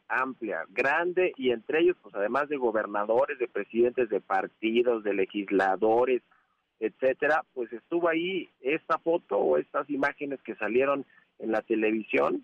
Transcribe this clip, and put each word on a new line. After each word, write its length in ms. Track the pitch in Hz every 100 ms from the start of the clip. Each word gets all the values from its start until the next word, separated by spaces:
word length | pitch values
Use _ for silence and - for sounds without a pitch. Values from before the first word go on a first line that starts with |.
| -
amplia, 580 | 113 131 123 110 82 80
grande, 640 | 98 131 156 175 175 185 -
y 140 | 127
entre 320 | 113 107 151
ellos, 160 | 175 175
pues 140 | 104 101
además 320 | 101 135 143
de 80 | 147
gobernadores, 840 | 120 107 104 104 104 117 139 135
de 120 | 120
presidentes 580 | 101 101 110 123 123 113
de 120 | 104
partidos, 840 | - 98 92 _ 110 113 123 113
de 100 | 104
legisladores, 1080 | 98 95 104 95 98 95 95 110 113 127 123 - _ _ _ _ -
etcétera, 640 | 110 - 131 131 147 151 -
pues 200 | 131 113
estuvo 340 | 117 - 170 170
ahí 420 | 165 175 190 - _
esta 360 | 127 160 - 160
foto 380 | 165 170 - 196
o 200 | 202 151
estas 320 | 147 143 147
imágenes 500 | 139 143 - 143 131
que 140 | - 104
salieron 500 | 107 120 139 139 - _ _ -
en 140 | 110
la 100 | 110
televisión, 800 | - 110 107 110 107 135 143 -